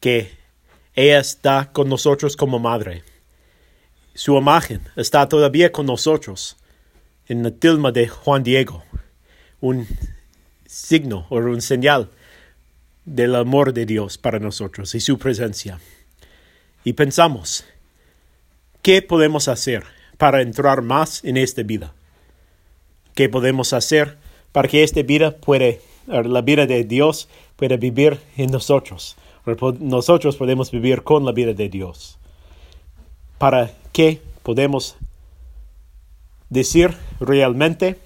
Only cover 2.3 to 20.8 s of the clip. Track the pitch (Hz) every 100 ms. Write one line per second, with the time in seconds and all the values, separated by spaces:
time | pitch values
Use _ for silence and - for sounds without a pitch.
2.3 | 143 139 127 117 117 92 87 - _ _
3.3 | _ _ _ _ _ _ _ _ - -
4.3 | 139 139 160 - 101 - - 117 147 139
5.3 | 156 143 135 175 170 143 120 - 156 131
6.3 | 95 - - _ _ _ _ _ _ _
7.3 | 120 117 117 165 160 143 120 117 - -
8.3 | 139 123 127 131 85 - - - _ _
9.3 | _ _ _ 131 131 110 - - - _
10.3 | _ _ _ _ - - 160 139 104 85
11.3 | 123 120 120 - 131 135 143 107 _ _
12.3 | _ _ _ _ _ _ _ - 135 120
13.3 | 123 120 135 135 120 113 110 101 - 123
14.3 | 113 104 98 101 - 98 120 110 135 135
15.3 | 110 113 101 104 87 - - _ _ _
16.3 | _ _ _ _ _ - 120 147 135 170
17.3 | 127 82 - - _ _ _ _ _ _
18.3 | _ _ _ _ _ - 190 190 170 156
19.3 | 151 139 120 - 117 - _ _ _ 147
20.3 | 135 123 107 143 135